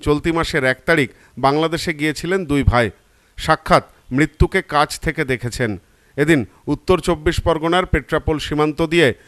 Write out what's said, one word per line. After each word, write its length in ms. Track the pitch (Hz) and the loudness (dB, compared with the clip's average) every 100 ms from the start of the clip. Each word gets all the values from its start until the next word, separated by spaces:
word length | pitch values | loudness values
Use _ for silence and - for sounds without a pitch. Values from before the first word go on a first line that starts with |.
চলতি 320 | 147 147 170 | -2 0 0
মাসের 320 | 165 156 156 | -2 -2 -2
এক 140 | 131 127 - | 0 -2 0
তারিখ 240 | 160 123 - _ - | 0 0 -6 _ -2
বাংলাদেশে 560 | 131 151 160 160 175 | 0 2 0 -2 -6
গিয়েছিলেন 500 | 151 156 143 170 190 | -4 -4 -4 -4 -4
দুই 180 | 151 143 | 0 2
ভাই। 280 | - 120 107 - _ _ _ - | 4 4 2 -4 _ _ _ -8
সাক্ষাৎ 480 | - 156 - 160 - _ - | -2 -2 2 2 2 _ -4
মৃত্যুকে 500 | 127 156 - 180 190 | 0 0 2 2 0
কাছ 380 | - 147 151 - | 0 0 0 -2
থেকে 240 | 165 151 | -6 -4
দেখেছেন। 560 | 135 123 123 - 120 95 _ _ _ - | -4 -4 -4 -4 -4 -4 _ _ _ -2
এদিন 300 | 151 151 98 _ - | 2 2 0 _ -6
উত্তর 320 | 143 - 180 | -4 0 0
চব্বিশ 420 | 180 160 156 160 | 0 -2 -2 -2
পরগনার 460 | 175 156 165 180 180 | 0 0 0 0 0
পেট্রাপোল 520 | 160 - 156 - 151 | -2 -2 -4 -2 -4
সীমান্ত 480 | - 147 151 147 165 | -2 0 0 0 0
দিয়ে 280 | 170 139 - | 2 2 0